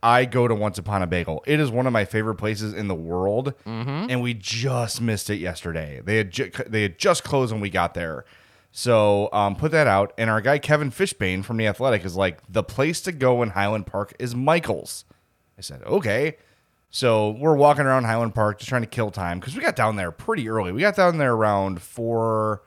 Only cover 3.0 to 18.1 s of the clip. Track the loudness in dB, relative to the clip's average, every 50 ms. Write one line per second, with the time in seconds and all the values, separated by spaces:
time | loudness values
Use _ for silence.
3 | -4 -4 -2 0 0 0 0 0 -2 -4 -6 -8 _ -10 -8 -6 -6 -4 -4 -4
4 | -4 -2 -2 -2 -2 -2 -4 -6 -6 -6 -4 -4 -2 -2 -2 -2 -4 -4 -4 -4
5 | -2 -2 -2 -2 -4 -4 -6 -4 -4 -6 -6 -6 -8 -8 -6 -6 -8 -8 -10 -10
6 | -6 -2 0 0 0 -2 -4 -6 -6 -6 -6 -8 -8 -4 -2 -2 0 -2 -2 0
7 | 0 2 2 2 0 -2 0 0 0 0 -2 -4 -4 -2 0 0 0 0 -2 -4
8 | -6 -6 -6 -10 -12 -16 -20 -20 _ _ _ _ _ _ _ -4 0 4 4 6
9 | 6 6 4 4 2 0 0 2 2 0 0 -2 -2 0 2 2 4 4 4 4
10 | 2 0 0 -2 0 0 0 2 2 2 2 2 2 2 2 2 2 -2 -2 -2
11 | -2 -2 -2 -2 -2 -2 -2 -2 -4 -4 -2 0 0 0 0 0 2 2 2 2
12 | 0 -2 -2 0 0 0 0 -4 -10 -4 -2 -2 -2 -2 -2 -2 -2 0 -2 -4
13 | -6 -8 -4 0 2 2 4 4 2 0 0 0 0 0 0 -2 -4 -6 -6 -6
14 | -6 -6 -8 -8 -8 -6 -4 -2 2 2 2 2 2 -2 -4 -4 -6 -10 -14 -16
15 | -16 _ _ _ _ _ _ _ _ _ _ -18 -16 -16 -16 -12 -4 0 0 0
16 | 2 2 0 0 0 -2 -4 -8 _ _ _ _ _ _ _ _ _ _ -6 -2
17 | 2 2 4 4 2 2 0 0 2 2 6 6 6 6 6 6 4 2 2 2
18 | 2 2